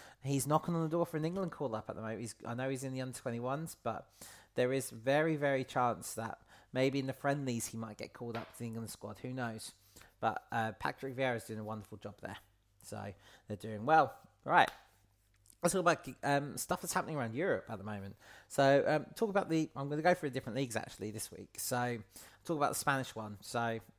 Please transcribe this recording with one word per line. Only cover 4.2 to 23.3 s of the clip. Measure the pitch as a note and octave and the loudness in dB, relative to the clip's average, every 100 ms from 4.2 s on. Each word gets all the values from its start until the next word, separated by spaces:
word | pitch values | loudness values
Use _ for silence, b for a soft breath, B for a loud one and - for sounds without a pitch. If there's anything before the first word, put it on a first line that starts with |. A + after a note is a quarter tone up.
| B B B - | B B B 0
there | B2 | 2
is | C3+ - | 2 -2
very, | A2+ B2+ C#3+ E3 D3+ | -4 4 4 4 2
very | C#3+ C3+ | 2 2
chance | B2+ C3 B2 G#2 - | 0 2 2 2 -4
that | - A2+ - _ B B | -6 -6 -8 _ B B
maybe | B2+ C3+ C#3 | 2 2 2
in | C3 | -2
the | |
friendlies | B2+ C#3+ C#3+ C3+ A#2 - | -2 0 2 0 0 -2
he | A2+ | -6
might | A2 G#2+ | -8 -8
get | A2 | -12
called | - A#2+ A2+ | -10 -6 -6
up | A2+ | -8
to | - | -8
the | A#2 | -8
England | A2+ A2 | -6 -8
squad. | - C3 G#2+ | -10 -12 -8
Who | B2+ | -8
knows? | B2+ A#2+ A2 - - B B B B | -4 -4 -6 -12 -16 B B B B
But, | A2+ - - | 0 0 -4
uh, | A#2 A2 - | -2 -2 -2
Patrick | C#3 - C3+ B2 | -6 -4 -6 0
Vieira's | C3 A2+ | 0 0
doing | - A2 | -4 -8
a | |
wonderful | G#2+ G#2+ G2+ G2+ | -6 -8 -10 -12
job | G2+ - | -14 -10
there. | - G2 _ _ _ _ | -12 -12 _ _ _ _
So | - G#2+ G2+ - B B B | -12 -8 -10 -12 B B B
they're | G#2+ | -8
doing | A2 G#2 B2 | -6 -4 4
well. | D#3+ C#3 - - _ | 6 6 0 -20 _
Right. | - E3 - - - _ _ _ _ _ _ - | 6 8 8 4 -20 _ _ _ _ _ _ 0
Let's | E3+ | 2
talk | F#3 | 4
about, | E3+ D#3 - - | 4 4 -2 -4
um, | C#3+ C#3+ C#3+ - | 2 2 0 -6
stuff | - F3+ | -2 -2
that's | F3 | 0
happening | F#3 F3 D3+ | -2 0 -2
around | A#2 A#2+ | -2 0
Europe | F#3 G#2 - | 0 0 -2
at | G#2+ | -8
the | G#2 | -6
moment. | G2+ G2 - B B B | -6 -8 -14 B B B
So, | - C#3 C#3+ - | 4 8 8 6
um, | D3+ - - | 2 0 -2
talk | A3 | 0
about | G3 F#3 | 2 2
the, | D#3+ D#3 C3+ | 0 0 -4
I'm | C#3+ | -4
gonna | D3 | 2
go | E3+ | 4
through | F3 D3 | 4 0
different | B2+ C3 A2+ | -4 -4 -2
leagues | C3 A2 | -2 -2
actually | - - G#2+ | -6 -8 -6
this | G#2+ - | -6 -10
week. | - F#2+ - | -12 -14 -8
So | - B2 B2 A#2 - B B B | -2 0 -2 -4 -10 B B B
talk | - D#3 | -4 0
about | C#3+ | 2
the | - | 2
Spanish | - C3+ B2 A2+ | 2 0 0 -6
one. | G#2+ | -8